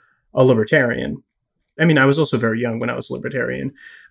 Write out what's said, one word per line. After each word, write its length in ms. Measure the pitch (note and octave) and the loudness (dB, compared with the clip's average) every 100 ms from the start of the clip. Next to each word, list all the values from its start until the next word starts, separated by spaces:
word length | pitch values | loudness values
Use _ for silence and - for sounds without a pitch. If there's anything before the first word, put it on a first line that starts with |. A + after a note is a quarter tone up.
| _ _ _ | _ _ _
a 120 | - | 2
libertarian. 760 | C3 A#2 G#2+ D3+ B2 B2 - - _ _ _ _ _ - | 4 4 2 2 0 -2 -6 -10 _ _ _ _ _ 0
I 60 | |
mean, 140 | E3 D3+ | 2 4
I 60 | |
was 140 | C3+ C#3+ | 4 2
also 200 | D3+ B2 | 0 0
very 220 | A2+ A2 | -2 -2
young 180 | A#2+ A2+ | -4 -4
when 120 | A#2+ | -6
I 40 | |
was 160 | A#2 - | -6 -8
libertarian. 600 | B2 A#2+ B2+ B2 B2+ C3+ - - - - | -8 -6 -6 -6 -6 -8 -10 -20 -20 -4